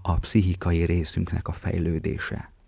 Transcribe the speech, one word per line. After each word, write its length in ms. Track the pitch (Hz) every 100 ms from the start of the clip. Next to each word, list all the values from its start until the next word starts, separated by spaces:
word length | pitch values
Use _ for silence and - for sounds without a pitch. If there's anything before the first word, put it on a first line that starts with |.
a 180 | - 85
pszichikai 640 | - 107 92 90 90 85
részünknek 640 | 82 87 80 - 87 - -
a 40 |
fejlődése, 1000 | - - 87 82 80 - - - - - -